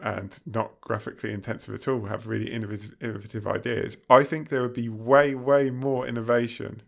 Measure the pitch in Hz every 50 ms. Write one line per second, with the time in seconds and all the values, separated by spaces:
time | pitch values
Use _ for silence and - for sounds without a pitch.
0 | - 107 101 101 98 98 - - - - 107 113 107 - - _ - - 110 107
1 | - - - - - 110 107 101 98 - 107 - - - 104 101 - 135 131 123
2 | 104 101 104 104 113 110 110 107 110 - - 117 110 101 107 104 104 107 - -
3 | - 117 107 101 101 - - 110 101 98 101 101 - 123 117 110 - - - -
4 | _ - 127 131 147 139 165 156 151 - 143 131 123 123 123 123 117 117 110 107
5 | 113 117 135 143 147 143 135 131 123 135 139 143 139 131 123 127 131 139 135 123
6 | 127 127 120 117 113 117 120 120 120 113 - - - - - - -